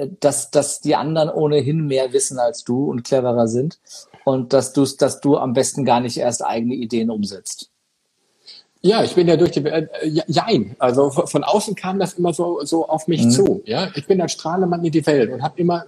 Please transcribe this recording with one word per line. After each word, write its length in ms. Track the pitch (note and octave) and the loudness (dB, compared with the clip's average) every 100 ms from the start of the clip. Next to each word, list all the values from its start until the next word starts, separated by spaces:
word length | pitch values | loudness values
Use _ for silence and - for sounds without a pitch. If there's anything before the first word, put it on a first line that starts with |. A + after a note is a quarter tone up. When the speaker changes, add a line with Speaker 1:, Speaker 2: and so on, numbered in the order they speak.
| C#3+ - | -10 0
Speaker 1:
dass, 300 | D3 C#3 - | 0 0 0
dass 280 | D3 C#3 - | 0 0 -2
die 160 | D#3 C#3+ | 0 0
anderen 340 | C#3+ D#3+ D3+ | 0 0 0
ohnehin 560 | - D3+ D3 B2+ D#3+ D3 | 0 2 2 2 0 0
mehr 280 | C3 C3 | 0 0
wissen 260 | C3+ - B2+ | 0 0 -2
als 240 | A#2+ - | -2 -2
du 260 | - B2 D3 | -4 -2 -2
und 140 | C3 | -4
cleverer 460 | - C3+ B2 A#2+ A2+ | 0 0 2 2 2
sind 280 | A#2+ D#3 - _ - - - | 0 -2 -6 _ -20 -20 -6
und 300 | C#3 C3 A#2+ | -2 0 2
dass 180 | C3+ B2 | 2 2
du's, 240 | C#3+ C#3 - | 2 0 2
dass 240 | C3+ - | 0 2
du 160 | C#3+ C#3 | 0 2
am 160 | C3 | 2
besten 320 | B2+ A#2 - | 0 0 0
gar 160 | C3 A#2+ | 0 2
nicht 160 | B2 - | 0 -2
erst 280 | B2 A#2 - | -2 -2 -4
eigene 300 | A2+ A#2+ C3+ | -4 -4 -4
Ideen 340 | A2+ A#2 A2+ | -4 -2 -2
umsetzt. 600 | A2 G2 F#2+ - - - _ _ _ _ _ _ _ - - _ _ | -2 -6 -8 -14 -14 -18 _ _ _ _ _ _ _ -20 -20 _ _
Speaker 2:
Ja, 220 | F3+ A3 | 2 2
ich 100 | A#2 F3+ | 2 2
bin 120 | E3+ | 4
ja 80 | D#3+ | 4
durch 160 | E3+ | 4
die, 140 | D#3+ D3 | 0 -2
äh, 240 | D#3+ D#3 - D#3 | -2 -4 -6 -4
je-, 160 | D#3 - | -2 0
jein. 480 | D#3 A3 E3+ G2 - | -2 2 0 0 -2
Also 300 | B2+ B2 C#3 | 0 4 2
v-, 160 | C3 - | 0 -2
von 160 | D3+ | -2
außen 320 | C#3 G#3 G#3+ F#3+ | 0 0 0 -6
kam 240 | F#3 F#3+ | -4 -2
das 140 | F3+ | -2
immer 200 | - F3 | -2 -2
so, 300 | D#3+ F3 F3+ | 0 -4 -4
so 240 | - E3 D#3 | -2 -2 0
auf 220 | D#3 - | -2 0
mich 160 | D#3+ A#3 | 2 4
Speaker 1:
Mhm. 40 | |
Speaker 2:
zu. 300 | C3+ G3 F#3 - | 4 2 0 -4
Ja, 240 | B2+ F#3+ | -4 -4
ich 140 | - - | -4 0
bin 140 | F#3+ | 0
als 100 | D#3+ | 0
Strahlemann 540 | - D#3 F#3+ F3+ E3+ E3+ | -4 -4 -2 0 0 0
in 60 | |
die 120 | D#3 D3 | 0 2
Welt 240 | C#3+ A2 | 2 2
und 100 | B2 | -2
hab 160 | D#3 - | -6 -2
immer 240 | F3 E3+ | 0 -2